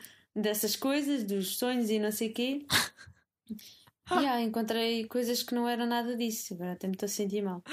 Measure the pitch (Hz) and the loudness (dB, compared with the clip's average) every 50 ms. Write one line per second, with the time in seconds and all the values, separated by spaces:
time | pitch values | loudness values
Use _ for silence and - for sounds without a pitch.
0 | - - - - _ _ - 214 202 214 214 214 - 208 - - - 269 277 294 | -8 -16 -20 -20 _ _ -2 0 2 2 2 2 2 0 0 0 0 2 2 2
1 | 285 277 285 262 214 196 202 196 185 185 - - 247 247 254 247 233 208 214 214 | 2 2 0 0 0 0 0 0 0 -2 -2 -2 0 0 2 2 2 2 2 2
2 | 208 214 214 - 226 220 226 233 240 262 277 285 285 - - - - - - - | 2 2 0 0 -2 -2 0 0 0 0 0 -2 -2 0 2 2 2 0 -4 -12
3 | - - - _ _ _ _ _ _ - 220 214 - - - - - - - _ | -20 -20 -20 _ _ _ _ _ _ -12 -12 -12 -14 -16 -20 -20 -20 -20 -20 _
4 | _ - 370 359 285 277 247 240 233 220 226 226 220 226 220 233 226 226 233 226 | _ 0 2 4 4 4 4 2 2 0 0 0 0 0 2 2 2 2 2 0
5 | 220 220 - 247 240 233 247 233 - - 247 240 240 240 240 226 240 233 240 240 | -2 -2 -2 0 0 2 0 0 -2 -2 0 0 0 0 0 0 0 2 2 0
6 | 233 240 247 226 240 226 220 - - - 190 170 180 180 180 - - 190 190 - | 0 0 0 0 0 -2 -2 -4 -6 -8 -8 -6 -4 -6 -4 -4 -2 -2 -2 -2
7 | 208 202 - - 208 202 202 208 202 196 180 175 - - | -2 -2 -2 0 -2 0 0 0 0 -2 -2 -4 -6 -4